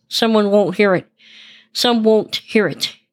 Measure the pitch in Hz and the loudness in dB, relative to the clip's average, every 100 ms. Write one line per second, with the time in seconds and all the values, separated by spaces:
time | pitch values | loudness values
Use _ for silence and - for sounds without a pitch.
0 | _ - 233 214 208 202 185 185 208 180 | _ -4 0 2 2 2 0 0 0 0
1 | - _ _ - - - _ - 247 240 | -4 _ _ -20 -20 -20 _ -4 -2 0
2 | 220 220 - - - 226 190 - - - | 2 0 0 -8 -4 -2 -2 -4 -10 -12
3 | _ | _